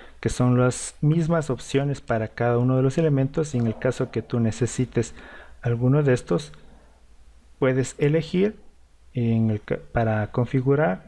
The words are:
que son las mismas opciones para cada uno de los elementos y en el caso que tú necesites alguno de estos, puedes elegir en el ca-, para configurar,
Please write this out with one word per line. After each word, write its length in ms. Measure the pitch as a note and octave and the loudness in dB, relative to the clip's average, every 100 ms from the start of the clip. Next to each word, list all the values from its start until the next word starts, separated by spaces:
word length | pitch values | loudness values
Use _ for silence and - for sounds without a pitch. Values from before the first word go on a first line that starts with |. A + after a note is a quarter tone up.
| - - | -20 -6
que 100 | - | -4
son 300 | - B2 B2 | 0 2 4
las 380 | B2+ - - - | 2 0 -8 -2
mismas 500 | D3 E3 D#3+ E3+ D3+ | 0 2 2 0 -2
opciones 500 | A#2+ - C#3 C#3+ C#3 | -6 -2 -2 0 -4
para 260 | - A2+ A2 | -2 -2 -2
cada 320 | - A#2+ A#2+ | -2 0 2
uno 180 | B2 C3 | 2 2
de 60 | |
los 160 | C3+ C3 | 2 2
elementos 560 | D#3+ C3+ C3+ E3 D3+ | 2 2 0 -2 -2
y 40 | B2 | 0
en 100 | A#2 | -2
el 100 | G#2+ | 0
caso 320 | B2+ A#2+ B2+ | -2 -2 -4
que 120 | A#2 | -4
tú 180 | - B2 | -4 0
necesites 720 | A2+ - A#2 - B2+ - A2+ - - - - - | 0 0 -4 -2 -2 -2 -4 -8 -20 -20 -20 -8
alguno 400 | A#2+ A#2+ B2+ C#3+ | -4 0 2 4
de 120 | D3 | 4
estos, 380 | B2 - E3+ - - - - - - - - - - - - | 0 0 -4 -4 -18 -20 -20 -20 -20 -20 -20 -20 -20 -16 -2
puedes 340 | C3 C3 C3 - | 0 0 -2 -2
elegir 580 | D3 D#3+ D#3+ F3+ G#3 - - - - _ - | 0 0 0 0 0 -2 -20 -20 -20 _ -10
en 360 | B2 A#2 A2+ A2 | -2 0 2 2
el 100 | G#2 | 0
ca-, 180 | - - - | -4 -8 -4
para 380 | A#2+ A2+ G#2+ G#2 | -2 0 0 -2
configurar, 720 | - A#2+ C3+ C3 C#3+ E3 F#3 | -2 0 0 2 2 2 -2